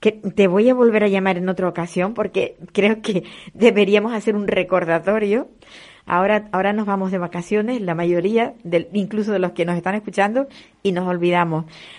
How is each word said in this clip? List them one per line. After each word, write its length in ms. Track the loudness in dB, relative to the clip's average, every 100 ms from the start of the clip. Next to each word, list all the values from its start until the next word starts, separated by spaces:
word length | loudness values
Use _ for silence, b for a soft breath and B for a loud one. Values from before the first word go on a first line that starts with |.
Que 120 | -2
te 340 | -2 -4 2 4
voy 240 | 4 4
a 40 |
volver 280 | 6 4 4
a 40 | 2
llamar 280 | 2 0 0
en 120 | -2
otra 180 | -2 -2
ocasión 460 | -2 -4 -2 -2
porque 400 | -2 -4 -2 -4 -6 -6
creo 300 | 0 2 0
que 220 | -2 -4 B B B
deberíamos 600 | 2 4 4 4 2 0
hacer 200 | -2 -2 -2
un 100 | -2
recordatorio. 1000 | -2 0 0 0 0 0 -2 0 -2 -4 -12 B B B B -2
Ahora, 420 | 0 2 0 -2
ahora 200 | -2 0
nos 140 | 0 -2
vamos 240 | -2 -2
de 60 | -4
vacaciones, 640 | -6 -8 -4 -2 -2 -4
la 120 | -4
mayoría, 600 | -2 0 0 2 0 0 -4
del, 240 | -4 -2 -2
incluso 400 | -4 -4 -4 -2
de 60 | -2
los 120 | -2
que 120 | -2
nos 120 | -2 -2
están 180 | -4 -6
escuchando, 500 | -4 -2 0 0 -4 B B _
y 100 | -4
nos 140 | -2 -2
olvidamos. 600 | 0 2 2 2 -2 -6 B B